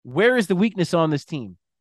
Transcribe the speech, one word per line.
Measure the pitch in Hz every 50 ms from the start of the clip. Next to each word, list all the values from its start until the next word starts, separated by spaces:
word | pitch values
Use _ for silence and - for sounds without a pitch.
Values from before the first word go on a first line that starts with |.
| -
where | 127 123 156 208 247 254 247
is | 202 -
the | 196
weakness | 170 208 233 - 190 170 - -
on | 170 160 156
this | 151 139 -
team? | - 170 143 117 98 90 _ _ _ _ _